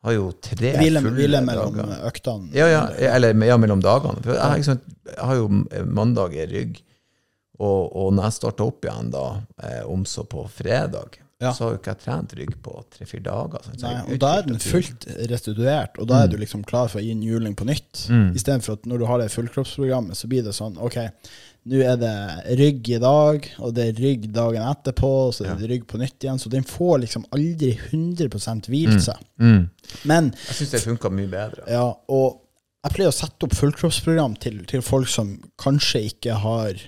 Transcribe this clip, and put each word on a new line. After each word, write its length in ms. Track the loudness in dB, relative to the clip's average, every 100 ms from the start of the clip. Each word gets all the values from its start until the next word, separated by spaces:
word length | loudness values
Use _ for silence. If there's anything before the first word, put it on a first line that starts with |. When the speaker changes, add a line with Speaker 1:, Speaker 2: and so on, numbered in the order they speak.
Speaker 1:
har 80 | 0
jo 180 | 0 0
tre 400 | -6 -10 -2 0 4
Speaker 2:
Hvile, 220 | 4 4
Speaker 1:
fulle 140 | 2
Speaker 2:
hvile 260 | 2 4 4 2
mellom 300 | 0 -2 -4
Speaker 1:
dager. 300 | -6 -6 -8
Speaker 2:
øktene. 380 | -6 -6 -6 -4
Speaker 1:
Ja, 140 | 2 4
ja, 200 | 4 2 0 2
eller, 200 | 6 6 6 6
ja, 100 | 6
mellom 240 | 6 4
dagene. 400 | 4 4 2 -4
For 100 | -2
jeg, 100 | 0
Speaker 2:
Ja. 120 | 2 2
Speaker 1:
ikke 80 |
sant, 180 | 2 0 -4 -20 -16
jeg 180 | -6
har 100 | 0 0
jo, 100 | 2 2 0
eh, 120 | -4
mandag 500 | -2 0 2 2 0
er 120 | -4 -6
rygg, 340 | -4 -6 -10 _ _ _ _ _ _ _ _
og, 320 | 0 2 0 -2
og 160 | 2
når 100 | 4
jeg 80 | 2
starter 320 | -2 -6 -2 -4
opp 180 | -2
igjen 260 | -8 -6 -6
da, 280 | -4 -6 -8 -12 -14
eh, 200 | -12 -10 -6
om 180 | -4
så 200 | -4 -8 -10
på 220 | -10 -12
fredag, 680 | -8 -2 -2 -2 -6 -12 -20 _ _
Speaker 2:
Ja. 100 | -4
Speaker 1:
så 120 | -2
har 60 | -4
jo 60 | -4
ikke 120 | -8
jeg 80 | -8
trent 340 | -6 -6 -6
rygg 180 | -10 -10 -10
på 220 | -14 -16 -18
tre-fire 320 | _ -16 -10
dager, 400 | -6 -6 -6 -10
sant? 160 | -14 -10
Så 20 |
Speaker 2:
Nei, 100 | -8
Speaker 1:
jeg 80 | -8 -6
er 40 |
Speaker 2:
og 60 | 0
da 80 | 2 2
er 40 |
den 120 | 0 -4
Speaker 1:
utkjørt 100 | 0
og 160 | 0
Speaker 2:
fullt 480 | -2 -10 -14 -8 -4
restituert, 680 | -4 -4 0 0 0 -2 -6
og 80 | 4
da 60 | 6
er 40 | 6
Speaker 1:
Mm. 20 |
Speaker 2:
du 60 | 2
liksom 260 | -6 -8
klar 240 | -4 0 0
for 100 | -2
å 40 |
gi 60 | -6
den 80 | -4
juling 320 | -2 -2 -2 -4
på 80 | -4
nytt. 400 | -4 -6 -14 2
Speaker 1:
Mm. 260 | 4 6
Speaker 2:
I 40 | 2
stedet 240 | 0 -2
for 100 | -2
at 80 | -8 -6
når 120 | -4
du 80 | 0
har 120 | 0
det 120 | 0
fullkroppsprogrammet, 840 | -4 -6 -4 -6 -4 -2 -2 -4 -8
så 120 | -2
blir 140 | -2
det 100 | -2
sånn, 240 | -6 -8 -6
OK, 320 | -6 -6 -8 -12 -20 -20 -20 _ -2
nå 160 | 2
er 140 | 4 2
det 640 | 0 -4 -8 -10 -2 4
rygg 300 | 4 4 -2
i 80 | 2
dag, 500 | 4 6 4 2 -4 -10
og 160 | -4
det 140 | -2 -2
er 120 | 0
rygg 300 | 0 0 -2
dagen 300 | -2 0 0
etterpå, 480 | -2 -2 -4 0 2 2 2
og 40 |
så 100 | 0 -4
er 100 | -4
det 120 | -4
Speaker 1:
Ja. 60 |
Speaker 2:
rygg 120 | -4 -4
på 120 | -6
nytt 200 | -6 _
igjen, 160 | -6 -6
så 100 | -2
den 140 | -4
får 380 | -4 -2 2 2
liksom 240 | 2 -8 -4
aldri 400 | -2 -2 0 0 0 -4
hundre 380 | -4 -2 -2 -4
prosent 360 | -4 -6 -6 -2
hvilt 280 | 0 4
Speaker 1:
Mm. 60 | 4
Speaker 2:
seg. 160 | 2 -4 -14 4
Speaker 1:
Mm. 300 | 8 8 4 _ -20 -8
Speaker 2:
Men 260 | 2 4 4 -2 -10
Speaker 1:
Jeg 80 | -8
synes 140 | -4
det 100 | -4
funker 280 | -2 -2 -2
mye 180 | -2 -4
bedre. 360 | -6 -8 -10 -4
Speaker 2:
Ja, 240 | 0 0 -2 -2
og 320 | 2 2 -2 _ _ _ _
jeg 80 | -4
pleier 160 | 2 2
å 40 |
sette 300 | 2 -6 _
opp 80 | -2
fullkroppsprogram 880 | 2 2 2 -2 0 0 2 2 -2
til, 260 | -8 -8
til 160 | -4 -4
folk 280 | 0 0 2
som 320 | -2 -4 -8 -16 -4
kanskje 460 | 2 2 2 0 -4
ikke 260 | -6 -4 -2
har 360 | -2 -2 -4 -6